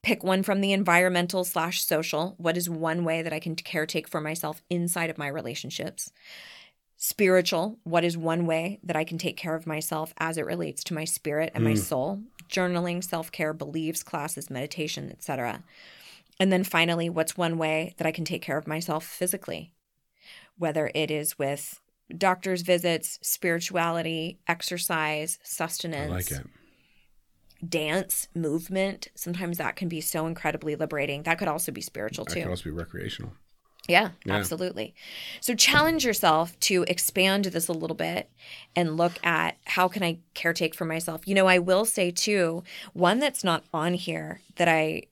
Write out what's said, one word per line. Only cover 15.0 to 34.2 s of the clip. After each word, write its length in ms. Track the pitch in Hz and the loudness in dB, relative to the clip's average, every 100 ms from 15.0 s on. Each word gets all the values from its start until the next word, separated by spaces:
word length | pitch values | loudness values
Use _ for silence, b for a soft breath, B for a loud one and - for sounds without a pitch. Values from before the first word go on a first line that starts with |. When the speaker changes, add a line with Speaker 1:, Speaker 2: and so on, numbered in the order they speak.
| 139 | -8
Speaker 1:
et 120 | - | -10
cetera. 400 | - 135 120 - - B B B B B B _ | -6 -4 -4 -6 -12 B B B B B B _
And 120 | 190 | 4
then 120 | 185 | 4
finally, 460 | 190 165 165 170 170 | 4 4 4 2 0
what's 280 | 170 160 - | 0 0 0
one 200 | 170 165 | 0 2
way 360 | 156 156 170 - | 0 0 -4 -2
that 100 | 165 | -4
I 40 | |
can 140 | 160 160 | -2 -4
take 160 | 170 | -6
care 160 | - 147 | -2 -4
of 100 | 147 | -2
myself 380 | 156 170 156 160 | -6 -2 -4 -6
physically? 680 | - 185 190 - 82 170 _ _ _ _ B B B B _ | -6 -4 -4 -6 -10 -12 _ _ _ _ B B B B _
Whether 340 | 170 156 151 | -2 0 0
it 180 | 151 151 | 0 0
is 260 | 151 151 - | 0 -2 -2
with 400 | 139 143 - - _ _ _ 165 | -2 -2 -8 -14 _ _ _ 0
doctor's 460 | 190 185 190 180 | 2 2 0 -2
visits, 580 | 175 175 175 165 - - | 2 2 4 0 -2 -6
spirituality, 1160 | - - 185 170 175 185 170 170 165 160 160 - - | -4 -2 0 0 0 0 0 0 -2 -2 -4 -6 -2
exercise, 920 | 170 - 175 175 165 156 151 156 - | -2 -2 -4 -2 0 0 0 -4 -6
sustenance, 680 | - - 165 - 170 151 147 | -8 -4 -4 -4 -4 -4 -2
Speaker 2:
I 40 | 90 | -2
like 160 | 92 | -4
it. 160 | 69 - b b b b b b _ _ _ _ _ 170 | -6 -10 b b b b b b _ _ _ _ _ -4
Speaker 1:
dance, 600 | 170 151 170 185 - - 165 | -2 0 -2 -2 -4 -4 -4
movement. 720 | 160 156 170 190 196 - - - | -2 -2 -2 -2 -2 -2 -12 -12
Sometimes 420 | - 175 175 170 | -8 -4 -4 -4
that 180 | - - | -4 -2
can 140 | 175 | -4
be 100 | 170 | -2
so 260 | 156 165 160 | -2 -2 -2
incredibly 480 | 160 156 151 151 147 | -2 -2 -2 -4 -2
liberating. 480 | 151 151 139 143 | -2 -2 -2 -2
That 140 | 165 165 | -2 0
could 80 | 196 | 0
also 240 | 147 - | -2 -4
be 100 | - | -6
spiritual, 440 | - - 107 - - | -10 -6 -6 -6 -6
Speaker 2:
That 80 | |
could 100 | - | -4
Speaker 1:
too. 60 | 85 | -4
Speaker 2:
also 140 | 90 85 | -4 -6
be 60 | |
recreational. 600 | 80 82 - 104 - 92 - _ _ _ _ - | -6 -6 -6 -8 -8 -10 -14 _ _ _ _ 4
Speaker 1:
Yeah, 240 | 175 214 175 | 4 4 -4